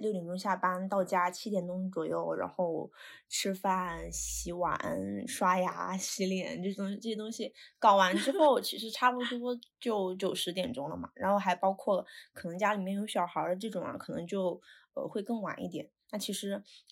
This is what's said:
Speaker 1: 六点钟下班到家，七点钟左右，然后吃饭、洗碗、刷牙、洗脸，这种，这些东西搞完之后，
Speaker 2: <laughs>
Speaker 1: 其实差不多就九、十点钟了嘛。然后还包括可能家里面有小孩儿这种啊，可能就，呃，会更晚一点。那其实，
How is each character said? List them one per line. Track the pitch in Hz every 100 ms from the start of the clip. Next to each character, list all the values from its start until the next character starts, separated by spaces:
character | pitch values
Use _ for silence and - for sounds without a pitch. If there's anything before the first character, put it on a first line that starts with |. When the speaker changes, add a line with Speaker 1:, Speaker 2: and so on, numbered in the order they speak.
Speaker 1:
六 | 214
点 | 185 170
钟 | 185
下 | 202 185
班 | 185 185 190
到 | 202
家， | 185 185 180
七 | 185 226
点 | 196 175
钟 | 185 185
左 | 170
右， | 156 165 170
然 | 165 180
后 | - 175 156 - - - - -
吃 | - 196
饭、 | 190 196 185 180 165 170
洗 | 170 - - 175
碗、 | 175 165 - 170 175 196 202 -
刷 | - 190 185
牙、 | 180 175 180 190
洗 | - - 185
脸， | 185 170 165
这 | 185
种， | 196 196 202
这 | 226
些 |
东 | 214 214
西 | 233 220 - - -
搞 | 220 196
完 | 185 196
之 | 262
后， | 381 302 214
Speaker 2:
<laughs> |
Speaker 1:
其 | 196 -
实 | 220
差 | - 254
不 | 247 240
多 | 240 247 247 - -
就 | 247 214 185 185
九、 | 190
十 | 180 180
点 | 185 175
钟 | 160 147
了 | -
嘛。 | -
然 | - 190
后 | 202
还 | 190
包 | 175 196
括 | 196 - 185 - - -
可 | - 175
能 | 175
家 | 208
里 | 208
面 | 185 196
有 | 214
小 | 202
孩 | 175 160
儿 | 160 185
这 | 165
种 | 185
啊， | - -
可 | -
能 | 160 170
就， | 196 180 - - - _
呃， | - -
会 | 220
更 | 202 226
晚 | 185 -
一 | 180
点。 | 165 - _ -
那 | 208
其 | 208
实， | 196 202 196 - - _